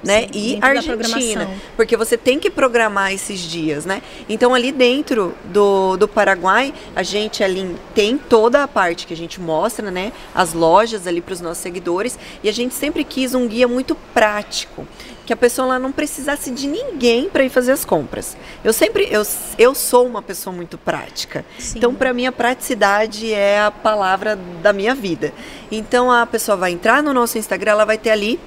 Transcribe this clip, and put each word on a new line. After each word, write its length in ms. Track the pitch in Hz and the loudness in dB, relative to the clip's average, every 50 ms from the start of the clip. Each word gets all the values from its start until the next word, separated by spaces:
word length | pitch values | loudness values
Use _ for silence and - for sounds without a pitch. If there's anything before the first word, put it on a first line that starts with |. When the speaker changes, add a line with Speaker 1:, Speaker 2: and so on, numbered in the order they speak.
| - | 0
Speaker 1:
né? 180 | - 202 220 | 2 2 2
Speaker 2:
sim, 60 | 233 - - | 2 0 -6
Speaker 1:
E 100 | 208 208 226 269 | -4 -2 -2 -2
Speaker 2:
dentro 60 | 208 | 2
da 60 | - | 2
Speaker 1:
Argentina, 300 | 262 277 - - - 247 | 2 2 2 0 -2 -4
Speaker 2:
programação. 560 | 214 233 226 226 277 254 226 214 220 202 190 190 196 - - - | -4 -4 -2 -2 -2 -2 -2 -2 -4 -4 -6 -8 -12 -14 -14 0
Speaker 1:
porque 220 | - 220 220 240 | 0 2 2 2
você 200 | 214 226 220 247 | 0 2 0 0
tem 220 | 233 - 254 254 302 | 0 2 2 2 2
que 100 | - 403 | 0 -2
programar 640 | - - 277 254 233 233 226 214 202 196 196 190 196 | 0 2 0 2 4 4 2 2 2 0 0 0 -2
esses 260 | 196 - - 202 185 | -4 -6 -8 -8 -8
dias, 460 | 175 165 165 170 156 156 147 147 - | -8 -8 -6 -4 -2 -2 -2 -2 -4
né? 160 | 180 190 - - - - - - - | -4 -6 -6 -6 -14 -18 -18 -8 -8
Então, 240 | 208 214 247 247 254 | 0 2 4 4 4
ali 180 | 254 233 262 | 4 2 0
dentro 640 | 269 269 254 240 254 277 294 - 277 220 196 175 - - - | 2 4 4 4 4 2 0 0 0 0 0 -2 -4 -10 -14
do, 520 | - 180 202 202 202 196 196 190 190 185 | -2 2 4 4 6 4 4 2 2 2
do 100 | 185 208 | 2 0
Paraguai, 680 | 202 - 226 202 185 196 180 170 185 190 226 262 277 262 - - - - | 2 4 2 4 4 2 2 2 2 4 4 2 0 -4 -10 -16 -8 -6
a 80 | - 185 | -4 -4
gente 400 | 175 190 208 214 214 - - 208 | -2 -2 -2 -4 -4 -2 -2 0
ali 320 | 190 185 185 190 185 170 139 - - - | 0 0 -2 -4 -6 -8 -10 -12 -4 0
tem 240 | 233 202 214 247 | 0 2 2 0
toda 460 | 294 - - 247 226 214 233 240 285 285 | -2 2 4 4 6 6 6 4 4 2
a 40 | |
parte 380 | 262 - 220 190 175 170 - - | 2 0 0 0 0 0 -4 -8
que 80 | - 175 | -12 -10
a 40 | |
gente 220 | 160 170 165 - - | -10 -10 -12 -10 -10
mostra, 500 | 180 165 160 156 180 233 - - 214 202 | -4 -2 0 0 0 0 -2 -4 -8 -6
né? 200 | 180 180 185 220 - - - - - | -6 -6 -6 -6 -8 -12 -18 -8 -2
As 200 | - - 170 165 | 0 0 0 2
lojas 520 | 165 165 160 165 196 226 226 220 208 175 | 2 4 6 6 6 4 2 -2 -6 -4
ali 160 | 185 170 175 | -4 -4 -4
pros 200 | 170 - 190 175 | -4 -6 -10 -8
nossos 200 | 175 165 170 170 | -8 -8 -8 -8
seguidores, 560 | - 185 175 190 175 180 175 180 214 247 - - - - - - - | -8 -8 -8 -8 -4 -4 -2 -2 -2 -4 -6 -8 -16 -18 -18 -4 -4
e 60 | 202 | -4
a 40 | 214 | -2
gente 200 | 226 240 254 254 | -2 -4 -4 -4
sempre 300 | - - 294 320 311 294 | -4 -6 -4 -2 -4 -4
quis 320 | - - 262 254 247 240 | -4 -2 -4 -2 0 0
um 120 | 254 247 | 0 0
guia 200 | 233 208 233 254 | 0 2 2 2
muito 280 | 240 240 254 262 - 320 - - - - | 2 2 -2 -2 -2 -6 -6 -6 -4 0
prático, 760 | - 214 214 208 208 208 - - - - - - - 135 - - - - - - - - | 2 2 2 2 -2 -8 -6 -8 -10 -10 -10 -12 -16 -16 -16 -16 -20 -20 -20 -20 -20 -6
que 80 | - 240 | -6 -2
a 40 | |
pessoa 300 | - 247 240 - - 262 | 2 2 0 2 0 0
lá 120 | 254 254 254 | 0 0 -2
não 120 | 254 262 | -2 -4
precisasse 580 | 277 - 302 294 - - 262 285 277 294 - 285 | -4 -4 -4 -6 -6 -8 -6 -6 -6 -6 -6 -8
de 180 | 247 285 269 | -8 -6 -4
ninguém 640 | 285 294 415 539 554 403 285 240 240 233 240 277 392 | -4 -4 -4 -6 -6 -6 0 2 2 4 4 0 0
pra 140 | - 294 269 | 2 2 2
ir 60 | 262 | 2
fazer 220 | - 254 247 247 | 2 0 2 2
as 140 | 262 277 - | 0 0 0
compras. 500 | - 196 160 135 - - - 107 - - - - - - - - | 0 0 0 0 -4 -8 -8 -8 -10 -12 -14 -18 -18 -18 -4 0
Eu 100 | 208 226 | 0 2
sempre, 340 | - - 440 453 415 403 - | 2 2 2 2 0 0 2
eu, 100 | - 214 208 - - - - - - | 0 0 0 0 -6 -8 -8 -10 2
eu 180 | - 226 247 277 | 4 4 4 6
sou 300 | - - - - 247 247 | 2 -4 4 4 4 4
uma 140 | 254 233 208 | 4 0 -8
pessoa 320 | - - 190 - - 196 185 | -8 -8 -10 -10 -8 -10 -8
muito 240 | 175 175 170 - | -10 -10 -12 -14
prática. 680 | 165 - - 180 180 - - - - - - - - - - - - | -8 -6 -4 -4 -4 -6 -10 -10 -12 -12 -8 -8 -10 -10 -10 -16 -12
Speaker 2:
Sim. 180 | - - - | -12 -10 -4
Speaker 1:
Então, 160 | 226 247 240 254 | 0 0 0 2
pra 180 | - 262 262 | 2 0 0
mim, 140 | 254 240 247 | 0 0 -2
a 60 | 262 | -4
praticidade 1000 | 254 - 262 240 262 254 - - 262 208 208 196 202 208 214 226 214 208 226 226 | -2 0 0 0 0 -2 -4 -6 0 2 2 4 4 2 2 0 -4 -8 -4 -4
é 280 | 214 202 202 202 202 208 | 0 2 2 4 4 4
a 100 | 208 214 | 2 0
palavra 680 | 208 - - 220 214 214 196 185 190 190 196 214 214 196 180 175 175 170 | 0 0 0 0 0 2 2 2 0 0 0 -2 -4 -4 -6 -12 -14 0
da 120 | 165 202 208 | 2 2 2
minha 220 | 196 196 220 262 | 4 0 0 0
vida. 360 | 277 208 190 165 - - 147 - - - - - - - - | 0 -2 -4 -4 -2 -4 -6 -6 -8 -18 -18 -18 -18 -12 -8
Então, 400 | 208 220 220 - - 247 247 254 | -8 -8 -4 0 2 2 4 6
a 140 | 247 240 233 | 4 4 4
pessoa 320 | 240 - 220 - - 208 | 2 -2 -4 0 0 0
vai 140 | 185 185 180 | 0 0 -2
entrar 300 | 175 175 - 220 233 277 302 | -2 0 2 2 2 4 2
no 100 | 302 277 | 2 2
nosso 240 | 254 240 233 - | 2 0 0 -2
Instagram, 340 | 226 214 - 202 185 196 214 | -6 -4 -4 -4 -2 2 2
ela 140 | 208 208 214 | 4 4 4
vai 120 | 208 220 | 2 2
ter 120 | 220 - 233 | 0 2 0
ali 300 | 220 214 202 214 247 - - | 2 2 2 -2 -2 -4 -6